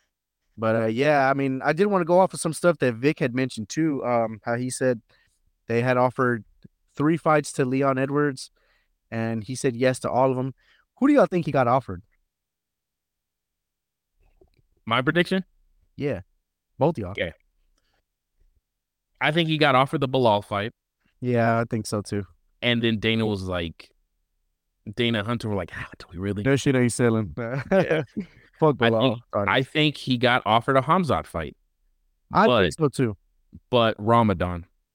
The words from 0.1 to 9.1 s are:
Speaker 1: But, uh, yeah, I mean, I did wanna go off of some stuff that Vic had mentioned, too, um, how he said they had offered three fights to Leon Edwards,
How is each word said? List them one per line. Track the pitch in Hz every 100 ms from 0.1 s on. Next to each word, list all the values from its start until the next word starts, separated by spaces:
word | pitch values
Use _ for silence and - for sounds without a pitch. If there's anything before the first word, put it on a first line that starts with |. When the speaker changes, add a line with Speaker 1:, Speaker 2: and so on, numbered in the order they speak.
| _ _ _ _ -
Speaker 1:
But, | 110 113
uh, | 113
yeah, | 113 143 147 135
I |
mean, | 139 139 131
I | 135
did | 156 208
wanna | 196 165
go | 175
off | 185
of | 156
some | 175
stuff | 156 175 165
that | 131
Vic | 110 135 160
had | 139 120
mentioned, | 131 - 107
too, | - 160 139
um, | 120 120 113 110
how | - 117
he | 127
said | - 131 120 - _ _ _ _ _ -
they | 117
had | 127 123
offered | 127 - 123 120 - _ - _ _ -
three | 147 165
fights | 165 151 143
to | -
Leon | 131 135 139 131
Edwards, | 135 143 147 139 - _ _ _ _ _ _